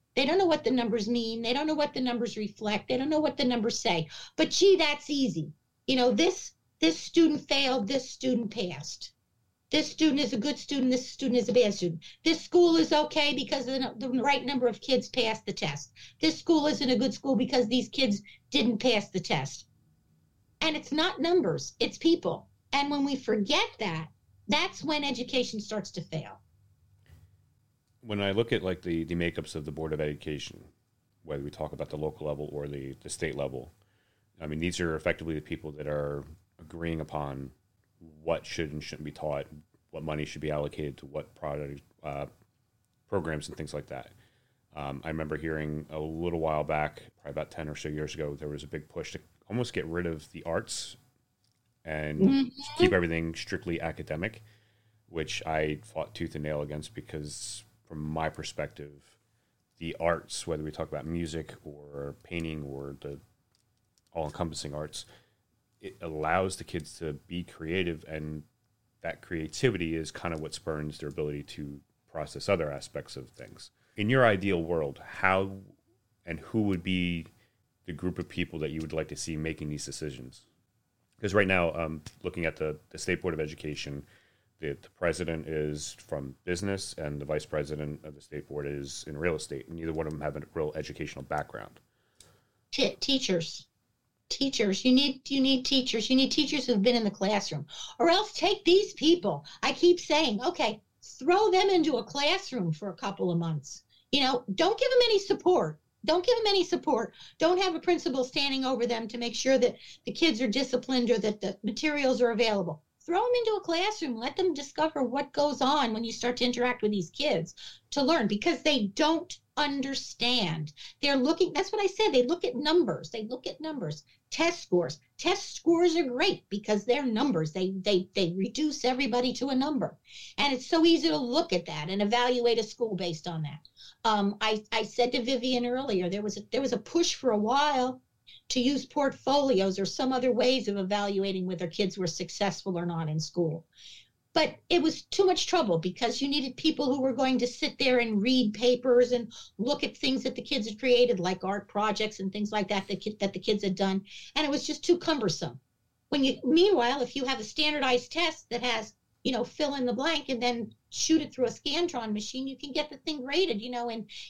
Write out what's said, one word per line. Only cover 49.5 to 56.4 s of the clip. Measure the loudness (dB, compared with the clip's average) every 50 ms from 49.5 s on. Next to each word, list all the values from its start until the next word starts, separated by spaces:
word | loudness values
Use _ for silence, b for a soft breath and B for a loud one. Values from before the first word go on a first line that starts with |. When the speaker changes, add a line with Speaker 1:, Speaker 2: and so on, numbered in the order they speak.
| -4 -4 -4 -4 -4
Speaker 2:
get | -6 -6
rid | -4 -4 -2 -2
of | -2 -4 -6 -8 -14 -16
the | -12 -6
arts | -4 -2 -2 -4 -4 -8 -8 -8 -10 -14 -18 _ _ _ _ _ _ _ _ _ _ _ _ _ _ _ _ -10
and | -8 -6 -4 -4 -4 0 2
Speaker 1:
Mm-hmm. | 4 4 4 4 2 -2 -4 -10 -16 -8 0 2
Speaker 2:
keep | 4 4 4
everything | 4 2 2 0 -2 -2 -4 -6
strictly | -8 -8 -8 -8 -6 -4 -4 -4 -4
academic, | -4 -6 -6 -8 -8 -8 -6 -6 -6 -6 -8 -10 -20 b b b b b b b b b b b b _
which | -6 -6 -6 -4 -6 -6 -4
I | -2 -2 0 0 0 -2 -4 -8
fought | -10 -8 -8 -8 -8 -8
tooth | -8 -8 -6 -6
and | -6